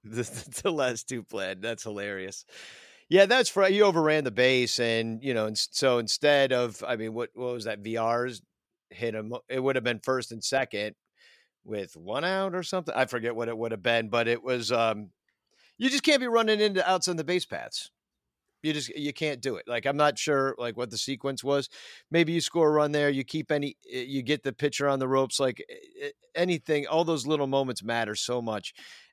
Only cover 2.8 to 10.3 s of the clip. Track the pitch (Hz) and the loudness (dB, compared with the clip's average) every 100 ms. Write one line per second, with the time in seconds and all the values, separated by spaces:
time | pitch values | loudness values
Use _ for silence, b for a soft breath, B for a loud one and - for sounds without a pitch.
2.8 | B B - 175 196 254 240 - 190 202 | B B 4 6 8 6 4 4 4 6
3.8 | 202 165 156 156 135 107 127 127 123 - | 6 6 4 4 2 4 6 6 2 2
4.8 | 117 113 113 113 135 117 107 107 - - | 2 2 0 -4 -2 0 0 -2 -4 0
5.8 | 135 120 113 - 147 143 135 127 123 104 | 2 4 2 2 4 6 6 2 0 -4
6.8 | - 117 110 113 117 - 123 123 110 104 | -6 -4 -4 -6 -8 -6 -6 -6 -6 -8
7.8 | 104 113 113 120 123 107 - _ _ _ | -4 -2 0 0 -2 -8 -18 _ _ _
8.8 | _ - 117 110 107 120 - 131 131 131 | _ -6 -6 -4 -8 -10 -6 -2 0 0
9.8 | 117 117 - 131 120 | 0 -2 -2 -2 -4